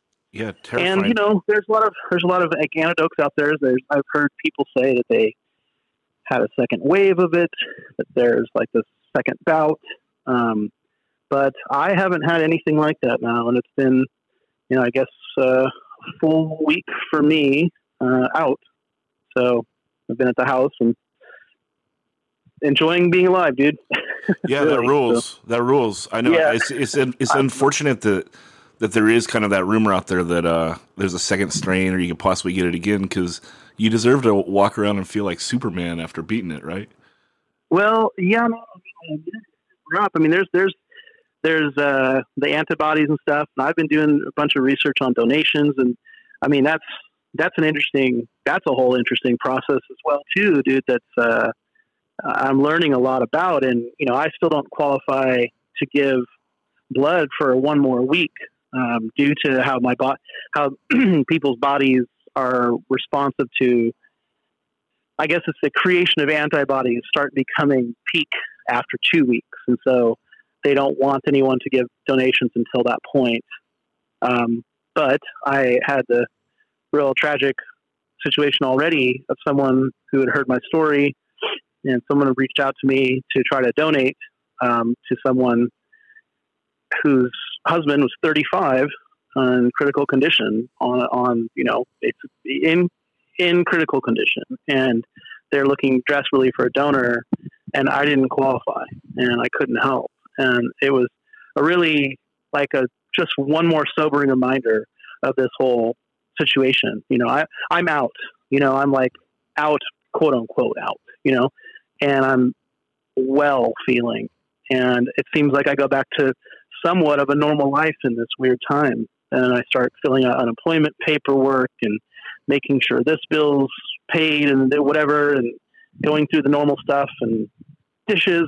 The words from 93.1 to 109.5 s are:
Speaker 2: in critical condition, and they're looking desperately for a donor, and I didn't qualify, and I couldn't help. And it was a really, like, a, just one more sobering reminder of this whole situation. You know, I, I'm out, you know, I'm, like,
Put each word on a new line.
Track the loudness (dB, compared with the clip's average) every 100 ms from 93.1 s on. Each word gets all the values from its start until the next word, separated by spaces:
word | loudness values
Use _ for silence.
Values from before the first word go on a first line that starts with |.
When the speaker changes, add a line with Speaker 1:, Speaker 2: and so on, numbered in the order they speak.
| _ _ -2
Speaker 2:
in | 0 2
critical | 0 0 0 -2
condition, | -2 -2 -2 -4 -8 -10 -4
and | 0 2 0 -4 -14 -20 -20 _
they're | 0 2
looking | 2 2 0 0
desperately | -2 0 2 2 0
for | -2
a |
donor, | 0 0 2 0 -2 -4 -10 -10 -20 -8
and | -4 -2
I | 0
didn't | 2 2 0
qualify, | 0 0 0 -4 -8 -10 -14 -12 -4
and | -2 0
I | -2
couldn't | -2 -2 -2
help. | -2 -2 -6 _ _ -4
And | 0 0 -2 -2
it | 0
was | 2 0 -4 _ -20 -8 -2
a |
really, | 2 2 2 2 -2 -6 _ _ _
like, | -4 -2
a, | 0 -2 _ _ -4
just | -2 -2
one | -2 2 2
more | 2 0 0
sobering | 0 2 2
reminder | 2 2 0 0 -2 -2 _ -20 -6
of | -4 0
this | -2 0
whole | 0 2 0 -4 _ _ _ -4
situation. | 0 2 2 0 -2 -6 -4
You | -2
know, | 0
I, | 0 -4 -8 -4
I'm | -2 0
out, | 0 -2 -6 -16 -18 _
you | 0
know, | 2 2
I'm, | 2
like, | 2 0 -4 _ _ _